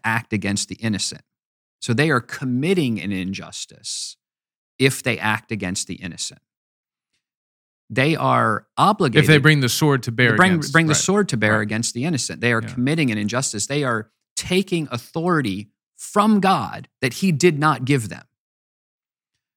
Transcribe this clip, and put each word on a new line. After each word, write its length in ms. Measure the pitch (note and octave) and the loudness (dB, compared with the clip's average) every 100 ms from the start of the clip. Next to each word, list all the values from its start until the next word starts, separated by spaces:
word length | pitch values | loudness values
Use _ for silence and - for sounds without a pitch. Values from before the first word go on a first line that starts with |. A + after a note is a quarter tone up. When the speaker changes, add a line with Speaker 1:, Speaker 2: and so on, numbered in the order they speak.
| A2+ | -4
Speaker 1:
act 260 | A#2 - | -4 -4
against 380 | G#2+ G2 G2 - | -4 -2 -4 -6
the 60 | F#2+ | -6
innocent. 460 | A2+ G2 - - _ _ _ _ _ _ | -4 -4 -6 -10 _ _ _ _ _ _
So 120 | - | -2
they 160 | A#2 D#3+ | 0 2
are 120 | B2+ | 0
committing 760 | - - C3 B2 D#3+ F#3 C3 G#2 | -2 -6 -4 -2 0 0 0 -2
an 100 | F#2 | -4
injustice 1040 | F#2+ F#2 F#2+ D#2 - - - - - - - _ _ _ _ _ - | -4 -6 -8 -10 -14 -14 -14 -12 -10 -10 -14 _ _ _ _ _ 0
if 240 | C3+ - | 0 0
they 160 | B2+ F2 | -4 -2
act 320 | G#2+ G#2+ - | -2 -4 -4
against 360 | A2 F#2 F2+ - | -6 -4 -6 -8
the 80 | F2+ | -10
innocent. 440 | F#2 D2+ - - _ _ _ _ _ _ _ _ _ _ _ _ _ _ - | -12 -10 -12 -12 _ _ _ _ _ _ _ _ _ _ _ _ _ _ -6
They 260 | A2+ C#3+ C3 | 0 0 2
are 520 | C3 B2 A2+ G#2+ - - | 2 2 2 -2 -4 0
obligated 480 | F3 G#3+ D3 D3 D3 | 2 4 4 6 6
Speaker 2:
If 20 | |
they 100 | D3 | 6
bring 200 | D3+ D3 | 6 4
the 80 | B2 | 2
sword 340 | - D#3 C3+ | 2 2 2
to 100 | B2+ | 0
bear 240 | A#2 A#2+ A2 | 2 2 4
Speaker 1:
bring, 160 | F#3 | 4
Speaker 2:
against, 180 | E3+ C#3+ | 2 2
Speaker 1:
bring 140 | D#3+ D#3+ | 2 2
the 60 | |
Speaker 2:
right. 40 | D3 | 2
Speaker 1:
sword 260 | - G#3 G3 | 2 2 0
to 80 | A2+ | 0
bear 180 | G#2+ A2 | 2 2
Speaker 2:
Right. 60 | |
Speaker 1:
against 300 | A2 A2 A#2 | 0 -4 -4
the 120 | A#2+ D#3 | -4 -4
innocent. 340 | C#3 - F2 | -4 -6 -2
They 140 | A#2+ | 0
are 80 | A2+ | 0
Speaker 2:
Yeah. 80 | A#2 | -2
Speaker 1:
committing 420 | B2+ B2+ D#3+ C3 | -2 -2 0 0
an 60 | G#2+ | 0
injustice. 500 | G#2 B2 C3 G#2 - | -2 -2 -4 -4 -4
They 160 | C#3+ | -2
are 260 | C3+ A2+ G#2+ _ _ - | -2 -2 -6 _ _ -12
taking 500 | - F3+ G3 E3+ C#3+ | -2 0 0 -2 -2
authority 800 | A#2+ - E3 F3 D#3+ A#2 F#2+ G#2+ _ _ - | -8 -8 -4 0 0 0 -4 -10 _ _ -20
from 420 | - G#3 G#3 G#3 | -4 0 4 4
God 480 | F#3+ E3+ G2 - - _ | 2 0 -2 -10 -16 _
that 140 | C3 - | -6 -2
he 180 | F#3+ | 0
did 260 | C#3+ F3+ C#3+ | 2 2 2
not 240 | D#3 B2 | 0 0
give 240 | B2+ C#3 G#2+ | 0 -2 -2
them. 160 | D2 - _ _ _ _ _ _ _ _ _ _ _ _ | -12 -18 _ _ _ _ _ _ _ _ _ _ _ _